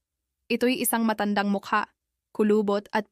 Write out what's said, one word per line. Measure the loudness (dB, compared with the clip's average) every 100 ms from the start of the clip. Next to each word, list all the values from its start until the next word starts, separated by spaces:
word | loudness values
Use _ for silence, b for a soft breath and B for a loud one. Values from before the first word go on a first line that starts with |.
| _ _ _ _ -6
Ito'y | 0 0 0
isang | -2 0 0
matandang | 0 -2 0 0
mukha, | -2 -2 -4 -4 _ _ _ _
kulubot | 0 2 2 2 -2 -2
at | -6 -4